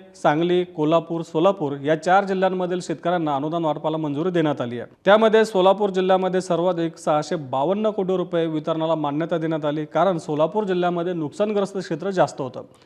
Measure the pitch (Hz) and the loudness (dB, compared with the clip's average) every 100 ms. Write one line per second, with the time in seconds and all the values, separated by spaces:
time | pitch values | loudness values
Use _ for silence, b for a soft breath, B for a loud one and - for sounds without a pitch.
0 | - - 165 147 170 180 180 165 151 165 | -10 0 2 2 2 0 0 -2 2 2
1 | 160 170 165 160 185 196 143 143 139 160 | 0 -6 -4 2 2 2 -4 -4 -2 0
2 | 175 190 196 190 190 185 180 180 175 156 | 4 2 2 0 0 0 -2 -4 -6 -4
3 | 170 180 151 139 156 170 160 151 156 160 | -2 0 0 -2 -2 -2 -2 -2 -4 -4
4 | 156 139 180 170 151 139 123 117 110 _ | -4 -2 0 2 0 0 -4 -8 -12 _
5 | 185 214 220 220 220 190 185 196 202 185 | 4 6 6 4 4 4 4 4 0 0
6 | 185 185 185 180 180 165 180 170 165 165 | 2 2 2 -2 0 0 0 0 -4 -4
7 | - 151 151 180 135 131 147 202 214 202 | 0 0 0 -6 -4 -2 0 0 -2 -2
8 | 185 185 175 170 165 156 160 160 160 160 | -2 -2 -2 -2 -2 -2 -2 -2 0 0
9 | 147 147 160 170 160 160 147 151 151 156 | -2 -2 -2 -2 -2 -2 -2 -4 -2 0
10 | 180 170 - 147 165 208 202 180 175 175 | 2 0 -2 0 0 0 -2 0 0 -2
11 | 170 180 147 - 214 202 190 196 - 160 | -2 -4 -6 -2 -2 0 -2 -4 -6 -6
12 | 190 185 147 - 131 117 98 b | -2 2 0 0 -10 -10 -16 b